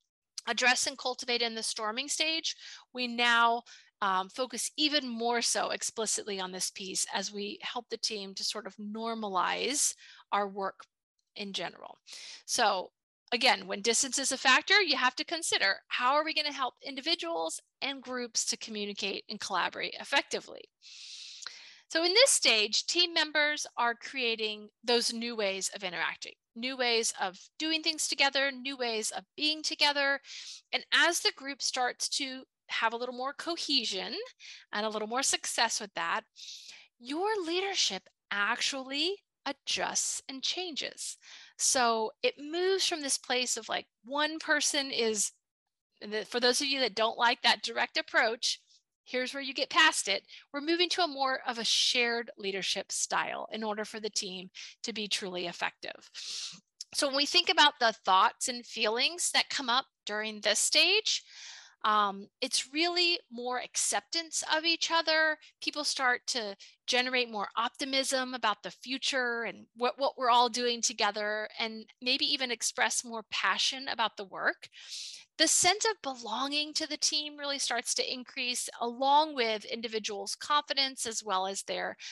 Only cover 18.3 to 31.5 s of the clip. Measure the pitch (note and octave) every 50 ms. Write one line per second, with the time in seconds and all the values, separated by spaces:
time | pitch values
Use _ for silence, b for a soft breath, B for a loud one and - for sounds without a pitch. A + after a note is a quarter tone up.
18.3 | - - - - A#3+ - - A3+ G#3+ G#3 G#3 G3+ G3+ - G#3 F#3+ F#3+ - - -
19.3 | A3+ G3+ - - G3 F3 F3 G3 - G3 F3 F3+ - - G#3+ - C#4 D4 - -
20.3 | C4+ F#3 - - - - - - _ _ B B B B B B B B B B
21.3 | B B B B B B B B B B B B - E4 E4+ F4 F#4 A4+ C#5 C5+
22.3 | - - - C4+ A3+ G#3+ G#3 G#3+ G#3 - - - - F4 F4+ F4 E4 E4 D#4 D4+
23.3 | D4 D#4 D4 D4 D4+ D4 - - - - A#3+ A#3 A3+ - - - - C4+ A#3+ A#3
24.3 | A3+ A3 A3 G#3+ G#3+ G#3 G#3+ G#3 _ _ - A#3+ A#3+ A#3+ A#3 - A#3 A3+ A#3 A#3+
25.3 | A#3+ A3 G#3 F#3+ F#3+ F#3+ F#3 - - G3 G3 F3+ E3+ E3 D#3 D3 E3 - - -
26.3 | - _ _ _ _ A3+ A#3+ C4 C4+ B3+ B3 A#3+ A#3 A3+ A3+ - - - - F3+
27.3 | F#3 - - - _ - D#4 D#4+ D#4+ D#4+ D#4+ E4 D#4 D4+ - - D#4 C#4+ C#4 C#4
28.3 | C4+ C4+ C4+ C#4 C4 B3+ B3 C#4 C#4 C4 A#3+ A#3 A3+ G#3+ G#3+ - - F#3+ F#3 _
29.3 | _ - D4 D4+ D#4 D#4 D4+ - D#4+ - D4+ D4 C#4+ C#4+ C#4 C#4 C#4 C4+ B B
30.3 | B B B B B B B _ A#3+ B3+ - - - C4+ D4+ E4+ F4 - - G#4
31.3 | - - C4+ C#4